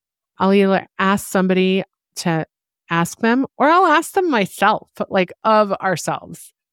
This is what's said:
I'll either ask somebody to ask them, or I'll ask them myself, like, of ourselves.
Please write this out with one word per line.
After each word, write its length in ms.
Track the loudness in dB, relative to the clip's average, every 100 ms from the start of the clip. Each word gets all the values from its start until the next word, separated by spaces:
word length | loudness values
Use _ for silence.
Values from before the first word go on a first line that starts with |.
| _ _ _ -4
I'll 140 | 2
either 340 | 2 2 0 -4 -4
ask 300 | -2 -2 -2
somebody 560 | -2 0 2 2 0 -4 _ _ -8
to 280 | -4 -4 -4 _ _ _ -6
ask 300 | -2 -2 -2
them, 260 | -2 0 -2 0
or 100 | 2
I'll 200 | 4 4
ask 260 | 2 0
them 160 | -2 0
myself, 640 | 0 -2 0 0 0 _ -12 -4
like, 240 | -2 -2 -4
of 300 | 0 2 2
ourselves. 800 | -2 -4 -4 -4 -8 -10 -20 -20 _ _